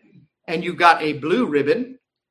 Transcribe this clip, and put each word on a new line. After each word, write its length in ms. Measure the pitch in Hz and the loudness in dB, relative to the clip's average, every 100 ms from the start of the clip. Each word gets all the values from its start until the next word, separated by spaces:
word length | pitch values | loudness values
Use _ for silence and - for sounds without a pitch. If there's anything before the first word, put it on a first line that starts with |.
| _ - _ _ - | _ -20 _ _ -8
and 160 | 165 | -6
you 120 | 175 | -6
got 280 | 156 175 160 | 2 4 4
a 120 | 156 | 0
blue 320 | 135 147 214 226 | -4 -2 -2 0
ribbon, 520 | 147 139 214 254 - _ _ _ | 0 0 0 -2 -14 _ _ _